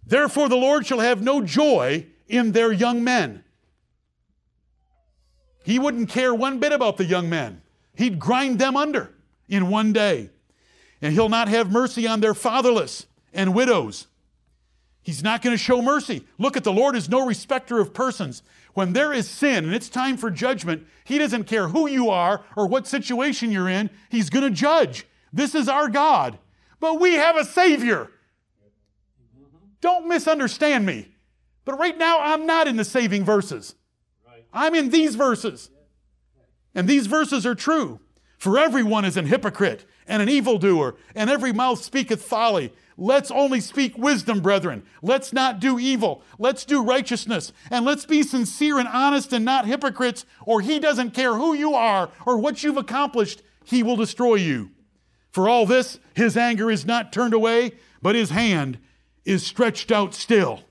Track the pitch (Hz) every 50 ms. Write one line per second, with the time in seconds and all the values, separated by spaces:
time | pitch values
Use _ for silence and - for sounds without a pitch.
0 | - - - 269 294 269 - 277 294 269 247 254 254 269 294 302 226 - 262 240
1 | 220 240 247 196 202 254 277 285 220 170 135 233 302 302 254 165 123 127 143 165
2 | 170 - _ _ _ _ 214 247 240 220 185 226 226 226 220 180 233 240 240 240
3 | 233 254 254 233 175 123 104 90 _ _ _ _ _ _ _ _ _ _ _ _
4 | _ _ _ _ _ _ _ _ _ _ _ _ _ _ _ _ _ _ _ _
5 | _ _ _ _ _ _ _ _ _ _ _ _ _ - 220 254 269 294 240 233
6 | 233 180 - 233 254 254 240 226 254 269 269 247 269 294 294 277 247 214 196 -
7 | 190 165 185 180 175 165 165 160 139 110 92 85 _ _ _ _ _ _ _ -
8 | 226 247 190 160 123 151 240 254 277 269 247 190 262 269 262 285 294 302 294 247
9 | - - - _ _ _ _ _ _ _ 190 202 185 180 202 214 220 214 208 220
10 | 214 202 175 123 107 101 _ _ _ _ _ _ _ _ _ _ _ _ _ _
11 | - 147 151 196 226 214 220 226 233 208 214 233 226 180 196 233 254 247 - 233
12 | 233 226 226 214 214 214 208 208 - 247 220 262 226 247 247 214 156 123 - -
13 | - _ _ _ _ _ _ 180 180 185 185 226 262 254 233 180 131 107 98 -
14 | - _ _ _ _ _ _ _ _ _ _ _ _ _ _ _ _ _ _ _
15 | _ - 156 127 151 214 220 226 - 247 233 - - - 254 247 233 262 285 294
16 | - - 220 131 - _ _ - 202 277 277 269 - 220 185 202 254 285 254 240
17 | 160 147 233 262 269 254 214 - - - 269 254 262 - 240 233 196 - - -
18 | 254 262 - - 190 135 120 - _ _ _ _ _ _ _ 196 190 180 180 247
19 | 294 302 294 254 196 - - - 285 285 262 196 160 156 185 240 226 - - 247
20 | 254 269 262 247 233 226 180 139 226 254 262 190 165 170 165 156 160 _ _ _
21 | _ - 262 294 302 240 208 240 196 - 220 220 190 160 170 320 311 294 277 262
22 | 247 226 190 180 175 175 208 190 - - - 214 208 180 214 262 - - - 285
23 | - - 247 233 269 294 262 - 233 226 208 190 180 185 185 190 - 156 - -
24 | _ _ - 233 208 143 151 262 277 277 202 151 240 285 311 330 262 147 123 -
25 | - _ _ _ _ _ - 175 285 254 - 311 247 226 269 285 294 277 208 285
26 | 294 311 285 185 139 123 107 92 _ _ _ _ _ _ _ _ - 320 320 311
27 | 349 370 339 302 294 330 330 311 285 - - 359 359 370 302 269 233 240 214 151
28 | 113 - _ _ _ _ _ _ _ _ _ _ _ _ _ _ _ _ _ _
29 | _ _ _ _ 123 113 _ 131 277 _ _ _ _ - _ _ - 349 359 349
30 | 330 339 349 320 302 320 311 302 269 220 - - 302 302 285 247 202 190 147 110
31 | 104 _ _ _ _ _ _ _ _ _ _ _ _ - 269 277 330 359 320 320
32 | 330 330 339 320 285 302 311 311 320 320 320 330 320 294 240 226 208 - - 160
33 | - 208 196 202 196 185 214 202 - - 147 110 98 - - _ _ _ _ _
34 | _ _ _ _ _ _ - - _ _ - 226 285 320 330 330 294 247 240 330
35 | 311 302 226 220 285 262 233 - - 220 135 120 - - _ _ _ _ _ _
36 | _ _ _ _ _ _ _ _ _ _ _ _ _ _ _ 190 180 185 285 277
37 | 247 196 277 311 311 - 277 269 185 247 240 - - - 320 320 254 147 117 107
38 | _ _ _ _ _ _ _ _ - 190 196 262 302 320 226 269 233 208 220 214
39 | 202 190 170 190 165 143 202 269 269 214 - - 196 190 113 101 - _ _ _
40 | _ - - 214 202 220 285 277 220 247 233 202 160 196 185 160 147 127 113 -
41 | _ _ - 214 214 233 277 285 240 262 220 220 254 254 240 - - - - 277
42 | 254 - 220 190 - - 247 214 226 233 208 180 139 117 _ _ _ _ _ -
43 | 180 208 262 285 277 277 254 254 285 277 262 240 185 - - 277 277 247 - 226
44 | 233 285 294 214 160 220 226 196 156 190 202 196 156 175 131 104 - _ _ -
45 | - 185 254 269 269 - - 269 262 262 233 190 180 269 254 240 247 262 269 233
46 | 220 185 143 - _ _ - - 208 254 254 - - - 294 277 240 208 254 269
47 | - - 240 - - 208 233 175 147 - - _ - - 240 247 233 269 294 294
48 | - - 311 302 285 - - 254 233 - - - 294 302 294 269 247 233 220 247
49 | 269 285 285 277 277 - 247 233 220 247 262 269 226 208 254 262 285 269 190 -
50 | 254 247 240 - - _ _ _ - 208 226 220 190 240 311 302 277 302 294 220
51 | 254 233 - 247 262 254 233 214 285 330 311 285 294 302 294 247 226 226 202 196
52 | 180 - - - - 240 247 226 214 294 - - - 294 285 277 247 - 220 269
53 | 285 277 277 240 214 202 - - _ _ _ _ _ - 240 254 233 220 247 214
54 | 226 - - - 247 240 226 208 180 160 135 120 104 92 _ _ _ _ _ _
55 | _ _ _ _ _ _ - 190 185 208 240 240 220 185 247 254 247 - - -
56 | _ _ _ - 233 226 - 226 240 240 233 196 214 226 220 175 135 180 233 240
57 | 220 - - 202 247 240 220 226 220 240 233 233 247 233 - - _ _ _ _
58 | - 180 214 233 220 147 143 196 240 226 190 165 143 135 127 120 _ _ _ _
59 | _ _ _ _ _ - 196 185 185 - - - 240 226 226 - - - 226 208
60 | 202 - - - - - 233 208 180 131 110 - - _